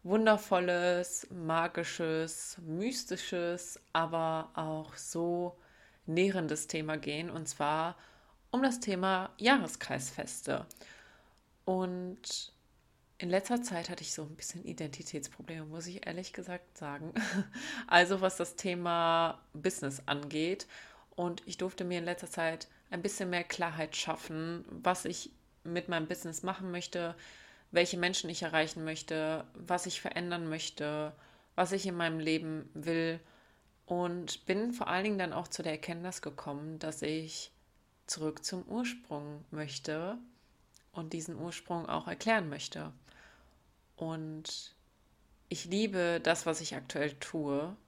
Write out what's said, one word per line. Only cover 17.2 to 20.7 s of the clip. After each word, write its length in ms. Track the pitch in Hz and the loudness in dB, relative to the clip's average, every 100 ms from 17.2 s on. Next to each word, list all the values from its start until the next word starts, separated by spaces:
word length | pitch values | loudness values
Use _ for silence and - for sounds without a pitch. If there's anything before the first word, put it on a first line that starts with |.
| 202 180 - 247 - - - | 0 0 -2 -6 -8 -8 8
Also 320 | 175 175 190 | 8 8 6
was 160 | 190 | 4
das 200 | - 175 - | 2 -4 -2
Thema 840 | 185 175 175 170 165 165 165 - - | -2 0 2 4 6 6 4 0 -12
Business 500 | 151 185 185 143 139 | -2 -2 0 -4 -4
angeht. 640 | - 143 143 156 160 196 - | -2 -2 0 0 0 0 -6